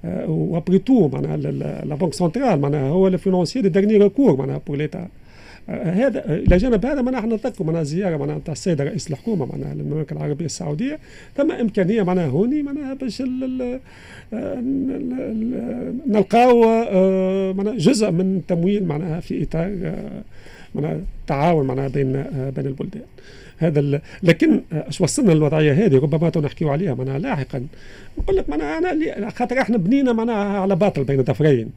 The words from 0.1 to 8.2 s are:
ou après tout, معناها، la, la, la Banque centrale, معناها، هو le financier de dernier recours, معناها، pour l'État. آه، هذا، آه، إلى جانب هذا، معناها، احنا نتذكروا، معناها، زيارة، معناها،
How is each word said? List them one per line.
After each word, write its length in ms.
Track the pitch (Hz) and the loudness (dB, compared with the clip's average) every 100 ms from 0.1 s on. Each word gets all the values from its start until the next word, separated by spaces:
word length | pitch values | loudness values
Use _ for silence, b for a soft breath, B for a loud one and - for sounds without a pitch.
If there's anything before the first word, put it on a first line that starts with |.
| 180 - | -6 -4
ou 280 | 160 156 170 | -2 -2 -2
après 220 | 165 190 | 2 2
tout, 340 | 196 262 156 | 4 4 4
معناها، 240 | 143 143 151 | 2 -4 -2
la, 160 | 143 | -4
la, 320 | 139 147 - - | -4 -6 -6 -6
la 60 | 143 | -2
Banque 180 | 175 | -2
centrale, 440 | - 175 233 269 165 | 0 -2 0 2 2
معناها، 300 | 143 147 135 | 2 0 0
هو 220 | 170 190 | 2 2
le 60 | 180 | 2
financier 460 | 196 185 170 262 | 0 0 0 0
de 60 | 202 | 2
dernier 300 | 175 208 214 | 2 4 6
recours, 400 | 202 202 269 135 | 4 6 4 4
معناها، 220 | 139 139 - | 0 -4 -6
pour 60 | 139 | -4
l'État. 320 | 151 - - - B B B B - | -4 -6 -12 -14 B B B B -10
آه، 220 | 156 175 | -6 -2
هذا، 420 | 180 269 233 - | 2 2 0 -4
آه، 40 | 151 | 0
إلى 200 | - 180 | 4 4
جانب 300 | 254 226 233 | 4 2 0
هذا، 160 | 294 | -2
معناها، 180 | 247 254 | 0 -2
احنا 140 | 220 | -2
نتذكروا، 320 | 220 254 208 165 | -2 -4 -4 -2
معناها، 160 | 165 | -2
زيارة، 340 | 147 160 202 | -2 -2 -2
معناها، 220 | 156 | -2